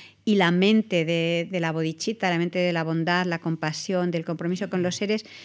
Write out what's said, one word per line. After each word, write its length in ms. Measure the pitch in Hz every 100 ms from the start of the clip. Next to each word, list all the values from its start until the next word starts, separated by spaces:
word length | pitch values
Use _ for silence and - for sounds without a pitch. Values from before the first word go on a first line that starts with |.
| - _
y 100 | -
la 160 | 202 175
mente 540 | 175 196 220 214 175
de, 440 | 160 170 165 170 170
de 100 | 185
la 120 | 165
bodichita, 580 | 160 160 160 - 220 185
la 80 | 170
mente 200 | 170 180
de 140 | 180
la 120 | 170
bondad, 400 | 160 165 165 175 180
la 120 | 165
compasión, 720 | 170 160 156 156 - 180 180
del 140 | 165
compromiso 440 | 165 160 170 180 196
con 140 | 185
los 140 | 175 -
seres, 280 | 208 220 - -